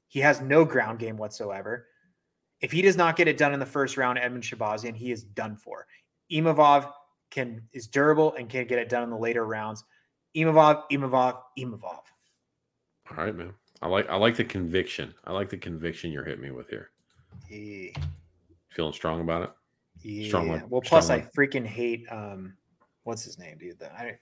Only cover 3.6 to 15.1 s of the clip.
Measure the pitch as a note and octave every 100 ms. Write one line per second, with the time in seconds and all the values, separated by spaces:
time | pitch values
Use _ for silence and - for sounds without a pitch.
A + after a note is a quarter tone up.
3.6 | B2+ D3 C3 C#3 B2+ B2 B2 B2 A2 A2
4.6 | G#2+ G#2+ A#2 A2 B2 A2 G#2 A#2 A2 G#2
5.6 | - - - _ _ _ - D#3 D#3+ D3
6.6 | D3 C#3+ C#3 - _ _ _ C#3 A#2+ A#2
7.6 | A2 C3+ A2+ C#3 D3+ D#3 D3+ C3 A#2 B2+
8.6 | A#2+ B2 A2+ A#2+ A#2 A2 A#2 A#2 A2 G#2+
9.6 | G#2+ G#2+ - _ _ _ _ D#3+ D#3+ D#3
10.6 | D3+ D3+ - C#3 C3+ B2+ B2+ B2 - C3+
11.6 | B2 G#2+ F2+ E2+ _ _ _ _ _ _
12.6 | _ _ _ _ - - G2 F2 F2+ G2
13.6 | _ - E2+ G2 G#2 F#2+ A2+ A#2+ - G2
14.6 | E2+ F#2 F2+ - C#2